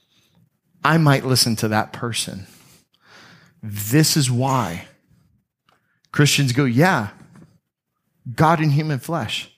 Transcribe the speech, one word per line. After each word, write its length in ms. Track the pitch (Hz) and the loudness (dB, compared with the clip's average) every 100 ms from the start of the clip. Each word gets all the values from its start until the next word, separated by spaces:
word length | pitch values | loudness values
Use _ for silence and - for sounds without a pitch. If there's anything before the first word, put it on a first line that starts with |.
| _ _ _ _ _ _ _ _ | _ _ _ _ _ _ _ _
I 140 | 143 165 | 2 4
might 280 | 147 139 131 | 4 2 2
listen 300 | 123 120 110 | 0 0 -2
to 120 | 110 | -2
that 240 | 107 - | -2 -2
person. 540 | - 117 113 - 98 - - _ _ _ _ _ - - - _ _ | -8 -8 -8 -8 -12 -16 -20 _ _ _ _ _ -20 -20 -20 _ _
This 560 | 110 104 104 147 156 160 | -14 -10 0 2 2 2
is 140 | 127 | 0
why 560 | 120 135 131 92 87 - _ _ _ _ _ _ _ _ _ _ _ _ | 0 0 0 -2 -8 -14 _ _ _ _ _ _ _ _ _ _ _ _
Christians 400 | - 143 - 135 | 0 2 2 0
go, 120 | 120 | 0
"Yeah, 440 | 135 117 180 147 101 - - - - _ _ _ _ _ _ _ 131 | 0 2 2 2 -4 -12 -20 -20 -20 _ _ _ _ _ _ _ -10
God 280 | 113 156 165 | 0 2 2
in 100 | 156 | 2
human 300 | 143 156 131 | 0 0 -4
flesh." 500 | - 165 107 - - | -4 -6 -6 -8 -12